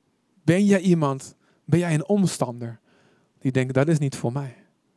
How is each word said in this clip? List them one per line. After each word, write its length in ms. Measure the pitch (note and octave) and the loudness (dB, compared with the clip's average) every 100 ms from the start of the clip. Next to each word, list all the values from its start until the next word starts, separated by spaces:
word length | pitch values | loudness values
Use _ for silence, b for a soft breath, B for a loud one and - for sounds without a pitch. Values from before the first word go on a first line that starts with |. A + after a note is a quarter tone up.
| _ _ _ _ | _ _ _ _
ben 220 | D3+ F3+ | 0 2
jij 160 | G3+ G3 | 4 2
iemand, 560 | F#3 E3+ C#3+ C3+ - _ _ _ | 2 2 0 -4 -10 _ _ _
ben 140 | - E3 | -2 0
jij 160 | F3 | 2
een 140 | D#3 - | -2 0
omstander 720 | G#3 F3 - B2 A#2+ A#2 A#2 _ _ _ _ _ _ | 0 0 0 -4 -4 -12 -12 _ _ _ _ _ _
die 140 | C3+ | -2
denkt, 220 | C3 B2+ | 0 0
"Dat 140 | C3 D3 | 2 2
is 100 | D#3 | 2
niet 180 | C#3 - | 0 -2
voor 160 | B2 | -4
mij. 240 | C3+ C#3 - _ _ _ | -4 -8 -14 _ _ _